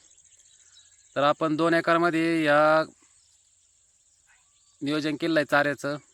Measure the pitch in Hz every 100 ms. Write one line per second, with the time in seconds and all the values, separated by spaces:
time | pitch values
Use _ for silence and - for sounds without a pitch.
0 | _ _ _ _ _ _ _ _ _ _
1 | _ 135 143 147 160 151 165 165 170 165
2 | 170 160 165 165 151 147 151 156 156 -
3 | _ _ _ _ _ _ _ _ _ _
4 | _ _ _ _ _ _ _ _ 143 151
5 | 151 147 165 156 143 147 143 139 143 147
6 | -